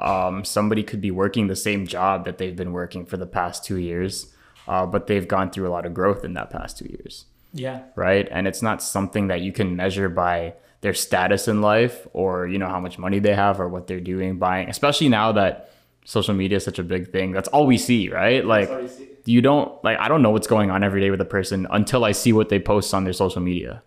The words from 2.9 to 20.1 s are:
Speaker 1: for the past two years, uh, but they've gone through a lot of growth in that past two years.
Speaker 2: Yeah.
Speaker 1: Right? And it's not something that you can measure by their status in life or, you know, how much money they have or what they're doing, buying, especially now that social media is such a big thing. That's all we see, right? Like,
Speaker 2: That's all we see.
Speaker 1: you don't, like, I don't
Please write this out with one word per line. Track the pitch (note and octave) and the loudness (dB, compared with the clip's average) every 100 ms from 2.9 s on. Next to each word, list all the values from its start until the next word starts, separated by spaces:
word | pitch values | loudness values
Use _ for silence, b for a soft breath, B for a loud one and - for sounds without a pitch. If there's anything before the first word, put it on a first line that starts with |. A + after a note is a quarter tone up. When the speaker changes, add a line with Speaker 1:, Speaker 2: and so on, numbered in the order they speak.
| F#2 E2+ | -10 -10
Speaker 1:
for | F#2 | -10
the | F2+ | -6
past | G2 F2 - | -4 -4 -6
two | - F#2+ | -6 -4
years, | F2 E2+ F#2 G2 - b b b - | -4 -4 -4 -6 -14 b b b -4
uh, | F#2 F2+ | -2 0
but | F2 - | -2 0
they've | G#2 F2+ | -2 0
gone | F#2+ F#2+ | 0 0
through | G2 F#2 | -4 -4
a | |
lot | F2 E2+ | -4 -6
of | |
growth | E2+ F#2+ G2+ F2+ | 0 0 0 -4
in | |
that | F2 A1 | -8 -8
past | - - - | -10 -12 -14
two | - | -16
years. | - - - _ _ _ | -16 -16 -20 _ _ _
Speaker 2:
Yeah. | D3+ B2+ B2+ - - | -10 -10 -10 -14 -2
Speaker 1:
Right? | F2+ G2 G2 | 2 2 0
And | F2 F#2+ | -2 -2
it's | - | -2
not | A2 G2+ | -2 -2
something | - G2+ F#2+ G#2+ G2 | -4 -4 -2 -2 -2
that | F2 | -2
you | F#2 | -4
can | F#2+ F#2+ F2+ | -2 -2 0
measure | F#2+ F#2+ F#2+ | -2 0 -2
by | F2 F2 F2 E2 - b b | 0 0 0 -4 -10 b b
their | G2+ | -4
status | F#2+ - F#3 F#3 - - | -4 -2 0 2 2 2
in | G#2 | 2
life | G#2+ A2 A#2+ - - | 4 4 2 -2 -10
or, | - F#2+ F2+ F2+ | -2 -2 -2 -4
you | G2 | -4
know, | F#2 | -4
how | F#2 | -6
much | F2+ - | -8 -6
money | F#2 G2 | -2 2
they | G#2 | 2
have | G2 G2+ F#2+ | 4 2 2
or | F2+ | -2
what | F2+ F2+ | -4 -8
they're | F2+ | -8
doing, | F2+ F#2 F#2 F2+ | -4 -4 -4 0
buying, | F2+ F#2 F#2 | 0 0 -4
especially | - C#3+ C#3+ D3+ | 0 0 2 4
now | A2 A2+ | 4 4
that | G#2 F#2+ - B B B B | 4 2 0 B B B B
social | - A2+ F#2+ | -4 -2 0
media | G2 F#2+ G2 | 0 0 0
is | - | -2
such | F#2 | -6
a | |
big | F2 F#2 F2+ | -4 -4 -2
thing. | F#2+ F#2 | -4 -2
That's | F#2 - | -2 0
all | C#3+ C#3+ | 4 6
we | A#2 | 4
see, | - A#2+ F#2+ | 4 2 2
right? | - G2+ C3 A2 | 0 2 2 4
Like, | G#2+ G2 | 2 2
Speaker 2:
That's | C3 | -4
all | |
we | B2 - - | -10 -14 -20
see. | - - | -12 2
Speaker 1:
you | A#2+ | 4
don't, | B2+ D3 - - | 6 4 0 -2
like, | - A2+ | -2 0
I | |
don't | A2 | 2